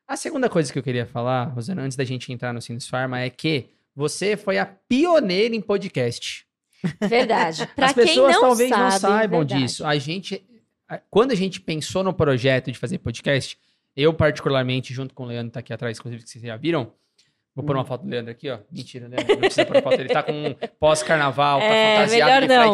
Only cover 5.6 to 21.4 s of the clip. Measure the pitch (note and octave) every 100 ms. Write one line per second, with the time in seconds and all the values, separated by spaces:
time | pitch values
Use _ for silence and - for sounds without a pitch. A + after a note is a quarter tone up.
5.6 | - G3+ F#3 C3+ A#2+ - - - _ _
6.6 | _ _ F3 - G#3 A#3 A#3+ G#3+ F#3 D#3
7.6 | A#3 - C4 B3+ A#3 D#4+ C4+ F4 B3+ A3+
8.6 | B3+ G#3+ F#3+ F#3+ G3 G#3 G#3+ E3+ C#3+ C#3
9.6 | B2 - D#3+ D3+ C3+ F#3 - F#3+ _ _
10.6 | _ _ - D#3+ - F#3+ C4 G3 F#3+ F#3+
11.6 | - D#3 - F#3 F#3+ E3+ D3+ B2+ C3 C3
12.6 | C3 A#2+ B2 - B2 A#2 - C3+ - -
13.6 | _ _ _ - D#3 D#3+ D#3 D3+ D3+ C3+
14.6 | B2+ B2+ - B2+ C3 - B2 A#2+ A#2 A#2
15.6 | - A2+ A#2 A2 A#2+ A#2 - A#2 A#2 A2+
16.6 | D#3+ D#3+ G#2+ _ _ _ _ _ _ C3+
17.6 | D3 C3+ B2+ B2 D#3+ B2 A#2 A#2+ C#3 A2+
18.6 | - E3+ B2 B2 A#2+ - A#3 G#4 F4+ -
19.6 | - C#4 - B3+ C3+ D#3 - D3+ D3+ -
20.6 | A#3 - D3+ D3+ - D#3+ C#3+ C3